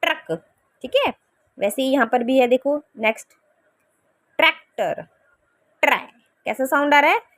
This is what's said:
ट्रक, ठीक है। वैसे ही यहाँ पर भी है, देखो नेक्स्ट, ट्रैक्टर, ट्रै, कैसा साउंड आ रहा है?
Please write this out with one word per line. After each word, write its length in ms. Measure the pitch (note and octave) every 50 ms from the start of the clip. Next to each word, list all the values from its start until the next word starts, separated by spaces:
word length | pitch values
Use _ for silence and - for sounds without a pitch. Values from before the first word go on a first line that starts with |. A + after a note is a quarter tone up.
ट्रक, 300 | - E4 D#4 D#4 - - E3 - _ _ _ _ _ _ _ _ _
ठीक 80 | B3+ -
है। 160 | C5 C#5+ F#4 A#3 _ _ _ _ _ _ _ _ -
वैसे 240 | - G3+ G#3 -
ही 60 | C4 C4
यहाँ 180 | C4 C#4+ A#3+
पर 160 | A3+ - B3
भी 160 | A#3+ A#3 C4 C4+
है, 80 | B3+ A#3+
देखो 280 | A#3+ B3+ - C#4 D4 D4 D4 _ _ -
नेक्स्ट, 300 | A3 A3 A3+ - - _ _ _ _ _ _ _ _ _ _ _ _ _ _ _ _ _ _ _ _ _ _ _
ट्रैक्टर, 640 | D4+ D#4+ D#4+ - _ _ _ - G#3+ E3+ D#3 - E3+ - _ _ _ _ _ _ _ _ _ _ _ _ _ _
ट्रै, 160 | - D4 C4 F#3+ - - _ _ _ _ _ _ _
कैसा 180 | - A3 - C4
साउंड 300 | C4 - C#4+ C#4+ D4 C#4+
आ 60 | D4
रहा 100 | C#4+ D4+
है? 100 | F4+ A4+ - _ _